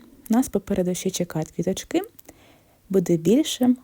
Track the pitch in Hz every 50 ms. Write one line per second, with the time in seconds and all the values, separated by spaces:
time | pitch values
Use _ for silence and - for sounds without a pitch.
0 | - - - - - - 220 247 262 - - 202 - - 202 185 180 180 185 -
1 | - 190 - - 180 - - 160 156 - - - 170 185 190 - - - - 349
2 | 403 - - - _ - - _ _ - _ _ _ _ _ _ _ _ 190 196
3 | 175 175 175 160 160 180 226 294 311 - - - 254 247 247 -